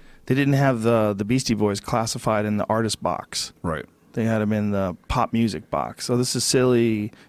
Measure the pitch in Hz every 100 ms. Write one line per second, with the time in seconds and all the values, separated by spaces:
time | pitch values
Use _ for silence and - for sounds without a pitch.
0 | - - - 135 139 135 139 120 113 117
1 | 107 101 104 127 - 107 104 101 - 117
2 | 113 120 - 107 107 104 101 110 113 -
3 | 90 78 - - - _ - 78 - _
4 | _ - 113 110 107 107 104 101 95 82
5 | - 127 113 113 113 90 - 73 58 -
6 | - 123 127 127 - 131 127 123 117 110
7 | 104 -